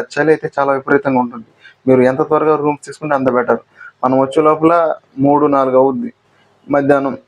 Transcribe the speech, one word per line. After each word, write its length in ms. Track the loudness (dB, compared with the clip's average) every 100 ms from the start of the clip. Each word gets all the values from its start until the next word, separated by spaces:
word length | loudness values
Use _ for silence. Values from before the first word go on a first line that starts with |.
| -2 -2
చలి 160 | 0
అయితే 140 | 0 -2 -4
చాలా 160 | -2 -2
విపరీతంగా 420 | 0 0 0 -2
ఉంటుంది. 240 | -2 -8 -20 _ -20 _ 0
మీరు 140 | 2 2
ఎంత 120 | 0 0
త్వరగా 240 | 0 0 0
రూమ్స్ 200 | -2 -4 -10
తీసుకుంటే 280 | -12 -4 -2
అంత 120 | 0 0
బెటర్. 240 | 0 -2 -6 -20 -20 -6
మనం 140 | -2 0
వచ్చే 180 | 0 2 2
లోపల 240 | 2 2 2 0 -4 _ -2 0
మూడు, 200 | 2 2 0
నాలుగు 240 | 2 2
అవుద్ది 280 | 2 -2 -8 -12 _ _ _ _ -4 -2
మధ్యాహ్నం. 400 | 2 0 -2 -8